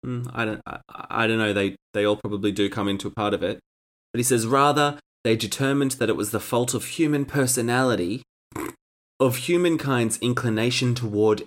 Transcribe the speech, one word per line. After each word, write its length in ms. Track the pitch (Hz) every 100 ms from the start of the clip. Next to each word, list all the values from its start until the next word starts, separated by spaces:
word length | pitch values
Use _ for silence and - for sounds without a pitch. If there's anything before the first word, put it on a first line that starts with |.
Hmm, 200 | 123 123 123
I 120 | 123 113
don't, 160 | 107 -
I, 120 | - _
I 380 | - - - 113
don't 120 | 113
know. 140 | 107
They, 220 | 101 98 95 _
they 120 | 104 104
all 120 | 104
probably 340 | 113 101 104
do 180 | 98 101
come 180 | 107 101
into 200 | 98 101
a 40 |
part 220 | - 104
of 80 | 101
it. 180 | 87 107 _ _ _ _ _
But 60 | 120
he 40 |
says, 220 | 123 123 113
"Rather, 540 | 139 143 147 147 147 _ _
they 120 | 117 113
determined 560 | 107 - 135 143 139
that 180 | 131 113
it 80 | 92
was 140 | 101
the 80 | 107
fault 340 | - 120 123
of 120 | 113 -
human 400 | - 160 147 139
personality, 960 | 147 131 123 117 123 131 107 87 117 - _ _ - - - _ _ _ _
of 180 | 131 123
humankind's 840 | - 175 180 160 139 127 113 113
inclination 760 | 120 123 120 110 120 123 127
toward 500 | 120 117 104 107 107